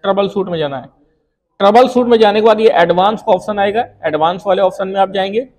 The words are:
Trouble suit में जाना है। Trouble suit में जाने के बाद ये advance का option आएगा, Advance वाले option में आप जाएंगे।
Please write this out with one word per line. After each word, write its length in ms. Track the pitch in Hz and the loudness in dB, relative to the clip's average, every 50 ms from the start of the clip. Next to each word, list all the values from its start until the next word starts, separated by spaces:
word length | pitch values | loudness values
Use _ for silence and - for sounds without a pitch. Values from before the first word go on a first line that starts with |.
| - | -2
Trouble 260 | 196 196 196 196 185 | 0 0 0 -2 -2
suit 200 | - 202 185 180 | -2 -6 -6 -4
में 100 | 175 160 | -4 -6
जाना 180 | 151 143 139 | -6 -6 -6
है। 80 | 127 120 - _ _ _ _ _ _ _ _ _ _ _ _ _ _ | -10 -14 -16 _ _ _ _ _ _ _ _ _ _ _ _ _ _
Trouble 280 | 196 202 208 240 262 | 0 4 6 4 4
suit 200 | 262 - 240 247 | 4 2 -2 2
में 120 | 240 240 226 | 2 2 4
जाने 220 | 220 208 202 214 | 4 2 2 2
के 60 | 208 | 2
बाद 120 | 226 214 214 | 2 2 4
ये 100 | 220 220 | 2 2
advance 520 | - - 175 170 175 180 185 208 220 202 | 2 2 2 2 2 2 2 0 -2 -2
का 120 | - 226 190 | -2 -2 -2
option 260 | 185 - - 208 202 | -2 -2 -6 -4 -2
आएगा, 280 | 196 208 196 226 247 - _ _ - | -2 -2 -2 -4 -6 -6 _ _ -6
Advance 380 | 160 151 151 156 165 180 190 - | -4 -2 0 -2 -2 -2 -4 -2
वाले 140 | 202 185 196 | -2 0 0
option 260 | 196 185 185 - 190 | 0 -2 -2 -4 -8
में 120 | 190 196 196 | -6 -2 -2
आप 120 | 196 190 | -2 -2
जाएंगे। 360 | 196 196 190 196 196 226 269 262 _ | -2 -6 -6 -4 -4 -6 -8 -8 _